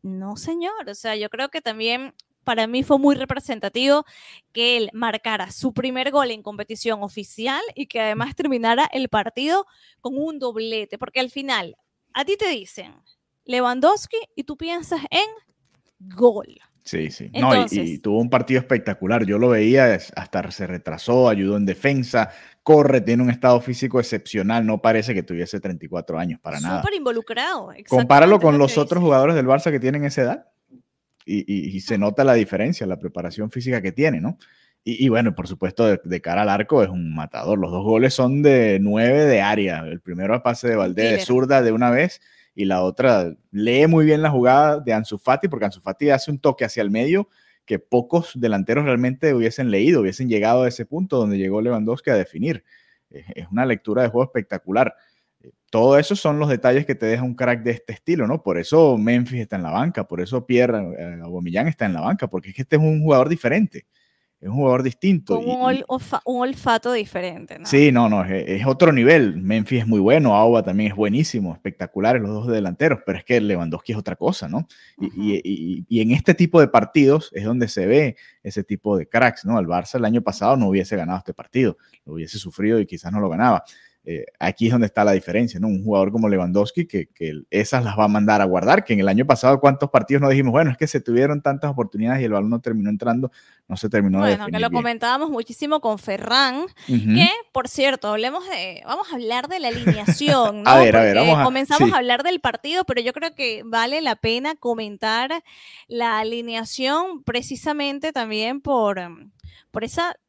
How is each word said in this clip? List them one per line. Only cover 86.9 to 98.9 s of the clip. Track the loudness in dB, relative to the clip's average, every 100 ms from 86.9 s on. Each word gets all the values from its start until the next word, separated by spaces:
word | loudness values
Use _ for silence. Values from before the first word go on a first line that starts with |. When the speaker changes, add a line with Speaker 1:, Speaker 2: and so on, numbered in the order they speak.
| -6 -8
Speaker 2:
que | _ -10 -10 -4
esas | -2 0 -2
las | -2 2
va | 2
a |
mandar | 4 4 4
a | 4
guardar, | 2 4 2
que | 2
en | 0
el | 2
año | 2
pasado, | 2 4 4 6
¿cuántos | 4 4 2
partidos | 2 2 2
no | 4
dijimos? | 2 4
Bueno, | 2 2
es | 0
que | -2
se | -2
tuvieron | 0 2 2 0
tantas | -2 -2 -4
oportunidades | -4 -4 -2 -2 0
y |
el | 0
balón | 0 0
no | -2
terminó | -2 -2 -2
entrando, | -2 -2 -2 -4 _ _ _ _
no | -8
se | -2
terminó | 0 2 2
de | 2
Speaker 1:
Bueno, | 0 -2
que |
Speaker 2:
definir | -4
Speaker 1:
lo | -2
Speaker 2:
bien. | -2
Speaker 1:
comentábamos | -4 -4 -2 -2 -2
muchísimo | -4 -8 -8 -4 -2
con | -2 -4
Ferran, | -6 -8 -2 0 0 -2 -10 _ -2
Speaker 2:
Ujú. | -2 2
Speaker 1:
que, | 4 4 2 -6
por | -8 -6
cierto, | 0 0 0 -4
hablemos | -4 -4 -6 -10
de, | -10 -10 -14
vamos | -10